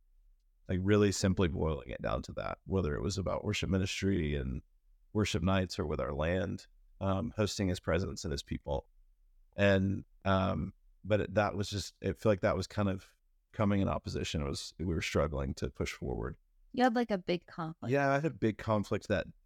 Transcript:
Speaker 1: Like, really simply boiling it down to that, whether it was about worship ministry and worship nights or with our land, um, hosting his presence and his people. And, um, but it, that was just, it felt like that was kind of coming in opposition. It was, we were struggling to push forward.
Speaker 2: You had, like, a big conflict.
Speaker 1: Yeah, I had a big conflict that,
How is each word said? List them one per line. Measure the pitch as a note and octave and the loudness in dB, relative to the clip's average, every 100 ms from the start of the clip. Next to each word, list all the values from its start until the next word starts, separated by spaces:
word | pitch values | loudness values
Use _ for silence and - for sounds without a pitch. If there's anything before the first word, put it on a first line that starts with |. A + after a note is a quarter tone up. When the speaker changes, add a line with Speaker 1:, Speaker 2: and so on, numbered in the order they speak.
| _ _ _ _ _ _ - | _ _ _ _ _ _ -4
Speaker 1:
Like, | F#2 | -2
really | F#2+ G#2 G#2 | 4 6 6
simply | F2+ G2 F2+ F2+ | 4 2 2 2
boiling | F2+ E2 C#2+ A#1+ | 2 -2 -2 -8
it | - | -6
down | G#1+ A#1+ | -4 -4
to | - | -6
that, | - G1+ - - | -8 -8 -10 -4
whether | F#2+ D2+ G#1+ | -2 0 -2
it | |
was | D2 G2 | -2 -4
about | F2 F2 G#2 | -4 -4 -4
worship | G#2+ - | -4 0
ministry | F#2+ G2+ - G2 F#2 D2+ C#2+ | 0 0 -2 0 0 0 -2
and | C2 B1 - _ _ _ _ | -4 -6 -10 _ _ _ _
worship | G#2 G2 G2 | -2 0 0
nights | F2+ F#2+ F#2 - | 2 0 0 -4
or | D#2+ | -4
with | D2+ | -2
our | B1+ | 4
land, | C#2+ D#2+ F#2 F2+ G2 - _ _ - | 6 6 4 2 -4 -10 _ _ -2
um, | G2 F#2+ F#2+ - | 0 2 0 2
hosting | G2+ - F#2+ | 2 2 0
his | F2+ | 0
presence | - E2 F#2+ C#2 | 2 2 0 -4
and | - | -4
his | C#2 | -4
people. | - - - C#2 - _ _ _ _ _ _ - | -4 -6 -2 -4 -4 _ _ _ _ _ _ 2
And, | G2+ F#2+ F#2+ G2 - _ F#2+ | 4 6 2 -2 -6 _ 0
um, | F#2+ F#2+ F#2+ F#2 - _ _ | 2 2 0 -4 -8 _ _
but | G2 G#2+ | -2 0
it, | - | 2
that | G2 G#2 F#2 | 2 2 -2
was | G2 | -4
just, | G2+ - - | -6 -8 -6
it | G2 E2+ | -4 0
felt | A2 | 2
like | G2 | 2
that | G#2 E2 | 2 0
was | F#2 | -4
kind | - G2+ | -2 -2
of | F#2+ - _ _ _ _ | -2 -10 _ _ _ _
coming | - G2+ G2+ | -2 0 2
in | F#2 | 0
opposition. | D#2 - - - E2 | -2 -4 -6 -4 -2
It | C#2+ | -4
was, | D#2+ - - | -4 -8 -6
we | F2 | -2
were | E2 | -2
struggling | - F2+ D2+ C#2 C#2 C#2+ | 0 0 0 -2 -4 -4
to | - | -8
push | - D2 | -6 -8
forward. | - - A#1 A#1 - _ _ _ | -6 -6 -6 -6 -10 _ _ _
Speaker 2:
You | A#3 | 0
had, | B3 A#3 | 2 2
like, | A#3 | -2
a | G3 | -4
big | - F3+ - | -2 -4 -4
conflict. | - D#3+ E3 A#2+ | -12 -10 -8 -2
Speaker 1:
Yeah, | C#3 C#3 | 2 4
I | C#3 | 2
had | D#3 | 0
a | |
big | G#2 A2+ G2+ | 0 -2 -2
conflict | - G#2+ G2 G2+ - | 0 0 0 -4 0
that, | F#2+ - - | -2 -2 -12